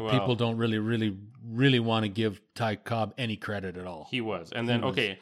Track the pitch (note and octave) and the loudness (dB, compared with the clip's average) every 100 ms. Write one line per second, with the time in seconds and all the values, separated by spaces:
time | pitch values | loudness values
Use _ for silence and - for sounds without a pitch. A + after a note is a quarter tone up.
0 | A2 G#2 G2+ A#2 A#2 A2+ A#2 A2 G#2+ A#2 | 2 2 2 2 0 0 0 0 0 0
1 | A2 F#2+ G#2 - A2+ A2+ C#3 B2+ A2+ A2+ | 0 -2 -12 -16 -8 2 4 6 4 2
2 | G#2+ G2 A2 F#2+ _ - A#2 G#2 - A#2 | 0 0 0 -2 _ -4 -2 -2 -2 -2
3 | G#2+ G#2+ A#2+ G#2 - G#2 F#2+ F2 F2+ E2 | -2 -2 -4 -4 -6 -6 -6 -8 -10 -12
4 | - C3 A2 F#2 E2 A#2 A#2 A#2+ C3 B2+ | -6 -4 -2 -4 -6 -4 2 2 2 0
5 | G#2+ F#2+ | 0 -2